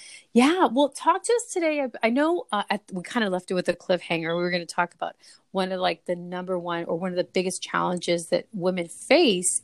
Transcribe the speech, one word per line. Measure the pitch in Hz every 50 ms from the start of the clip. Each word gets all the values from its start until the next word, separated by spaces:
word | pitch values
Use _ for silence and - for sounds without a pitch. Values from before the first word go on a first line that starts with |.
| - - - - _ _
yeah, | - 233 254 294 349 381 330 233
well, | 226 269 294 -
talk | - - - 320 349 381
to | - - 480
us | 466 - -
today. | - 370 330 311 302 294
I, | 269 247 - - -
I | 220
know, | 240 277 302 320 349 349 - -
uh, | 214 208 196 -
at, | 208 202 _ -
we | 190 180
kinda | 170 - - 247 220 196
left | 180 180 - -
it | 190
with | 180 175 -
a | 175
cliffhanger. | - - - 185 170 - - 175 165 165 165 170
We | 175
were | 175 175
gonna | 180 175 170
talk | 160 - - 175 175 _
about | - 170 170 - _ _ - - _ _ _
one | - 190 185 185
of, | 190 185
like, | 185 175 170 - -
the | - 180
number | 175 175 175 180 180 180 185 185 175
one | 170 175 170 170 170
or | - 175 165
one | 190 185
of | 180
the | 180
biggest | 180 - - 190 180 185 180 -
challenges | - - - 175 170 175 180 175 - - 175 170 165 -
that | - - - _ -
women | 190 165 185 185 180 170 170
face | - - - - 262 330 349 240 190 180 180 - - -